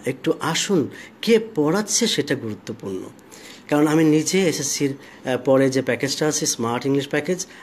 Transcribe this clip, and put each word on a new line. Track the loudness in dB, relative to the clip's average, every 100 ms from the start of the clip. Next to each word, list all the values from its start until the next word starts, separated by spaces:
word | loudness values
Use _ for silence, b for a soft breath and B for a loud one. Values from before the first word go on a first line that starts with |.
একটু | -6 -4 -4 -2
আসুন, | -2 -2 0 0 0 B B -6
কে | 2 2 2
পড়াচ্ছে | 0 2 0 0 0 0
সেটা | 0 -2
গুরুত্বপূর্ণ। | -4 -4 -10 -10 -10 -8 -8 -10 -18 B B B B 0
কারণ | 2 4
আমি | 4
নিজে | 4 4 2 2 2
এসএসসির, | 0 -4 -2 -4
আহ, | -4 -14 -10 -4 -2
পরে | 4 4 4
যে | 2
প্যাকেজটা | -2 -2 -2 -2 -2
আছে, | 0
স্মার্ট | -4 -2 -2 -2
ইংলিশ | 0 -2 0
প্যাকেজ, | -4 -2 -6 -8 B